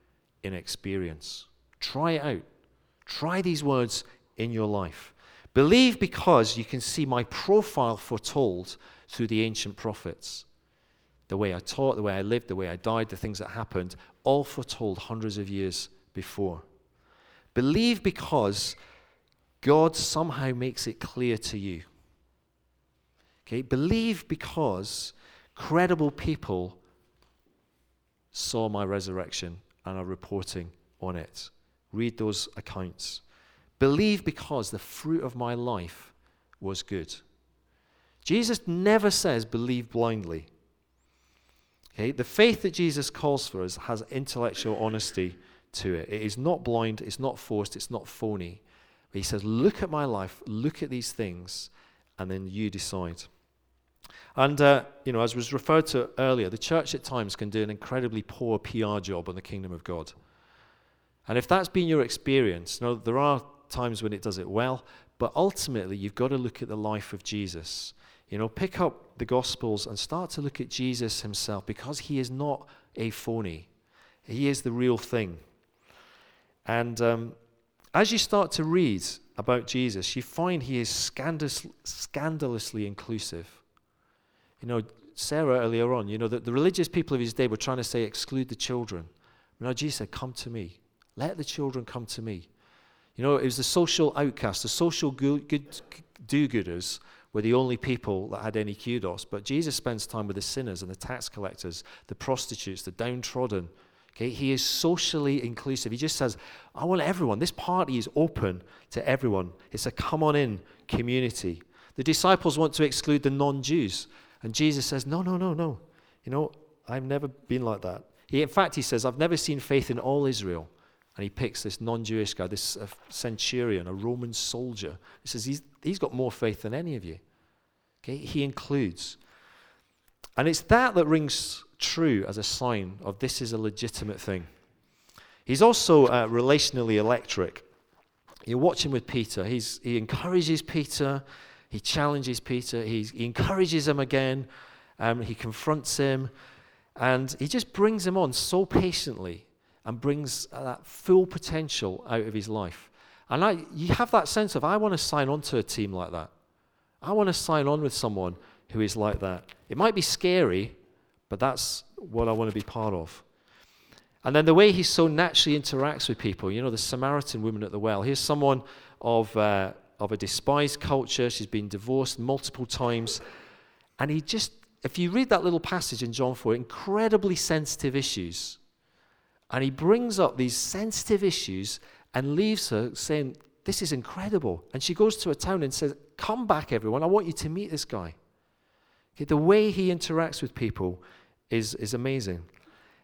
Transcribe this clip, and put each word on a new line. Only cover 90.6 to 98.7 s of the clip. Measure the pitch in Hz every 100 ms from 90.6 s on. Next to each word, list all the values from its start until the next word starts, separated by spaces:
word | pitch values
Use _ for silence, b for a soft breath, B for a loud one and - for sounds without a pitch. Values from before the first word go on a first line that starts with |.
| 87 - _ _ _
Let | - 147 185
the |
children | 143 - 143 127
come | 117 123 113
to | -
me." | 110 95 85 _ b b b b b
You | -
know, | 131 143
it |
was | 127 123
the |
social | 127 185 170 - 151 139
outcasts, | 143 - 113 92
the | 107
social | - 170 - 151
go-, | 131 139 143
good, | - 147 139 - - - - - 113
do-gooders | 143 143 117 90 87 92 - b b b
were | 107
the | 110
only | 123 131 123
people | - 123 - 95 98
that | 101
had | 110 107
any | 107